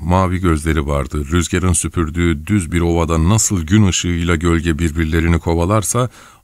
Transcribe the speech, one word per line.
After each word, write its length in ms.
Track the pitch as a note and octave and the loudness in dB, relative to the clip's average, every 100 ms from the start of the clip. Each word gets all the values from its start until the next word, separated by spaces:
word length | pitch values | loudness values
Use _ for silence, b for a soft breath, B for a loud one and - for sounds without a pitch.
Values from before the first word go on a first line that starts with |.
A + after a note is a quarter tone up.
mavi 380 | D#2 F2+ F#2 F2+ | 0 0 2 0
gözleri 480 | F2+ D#2+ D#2+ D2+ C#2+ | 0 0 0 -2 0
vardı. 380 | C#2+ C2 D2 C#2 | -2 -4 -6 -2
Rüzgarın 480 | F2 D#2+ F2+ F2+ | -2 0 0 0
süpürdüğü 720 | E2+ D#2+ - D#2 E2+ E2+ D2+ D#2 | 0 -2 -4 -4 0 0 0 0
düz 240 | G#2 D#2+ | -2 0
bir 100 | F2 | -2
ovada 480 | E2+ E2+ D#2+ E2 E2 | 0 0 0 2 2
nasıl 320 | G#2+ - G2 | 2 2 -2
gün 260 | D#2 G#2+ G2 | 2 4 4
ışığıyla 480 | - F2+ E2+ E2+ E2+ | 2 -2 -2 0 0
gölge 440 | E2+ E2+ D#2+ D2+ | 2 0 0 0
birbirlerini 600 | E2 D#2 D#2+ E2 E2+ E2+ | -2 -2 -2 0 2 0
kovalarsa, 720 | F2+ E2+ E2+ G#2+ G2 B2 B2 B B B | 0 0 0 0 0 -2 -4 B B B